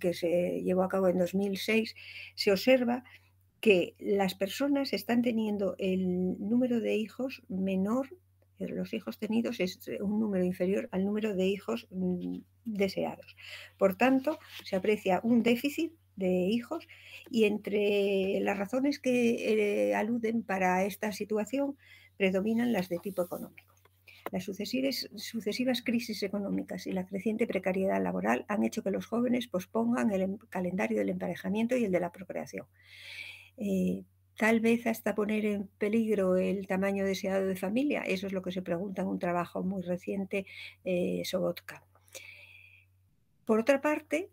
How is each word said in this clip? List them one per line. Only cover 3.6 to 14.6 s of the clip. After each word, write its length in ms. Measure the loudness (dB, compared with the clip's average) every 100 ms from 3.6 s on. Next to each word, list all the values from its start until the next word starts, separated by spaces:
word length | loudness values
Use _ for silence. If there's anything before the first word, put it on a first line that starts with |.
| 6 6 4 -4
las 360 | 0 2 2
personas 580 | 0 -4 -2 0 2 0
están 300 | -4 0 2
teniendo 520 | 2 0 0 0 -2 0
el 600 | 0 2 2 0 0 -2
número 400 | 0 2 2 2
de 160 | 0
hijos 480 | 0 -2 -6 -8 -8 -8
menor, 680 | -4 0 0 0 0 -2 -10 _ _ _ _
eh, 100 | -8
los 240 | -6 -6
hijos 260 | -6 -8 -8
tenidos 420 | -2 -2 -2 -2
es, 280 | -4 -4 -10
eh, 140 | -6
un 180 | -2 -2
número 240 | 0 0
inferior 440 | 0 0 0 0 -2
al 120 | -2
número 300 | 0 0 -2
de 120 | 0 0
hijos, 420 | 0 -4 -6 -6
mm, 460 | -4 -2 -2 -4 -8 -10 _
deseados. 680 | -8 0 0 0 -4 -6 -16 -20 -18 -16 -18 2
Por 180 | 2 4
tanto, 420 | 4 4 2 -4 -10 -16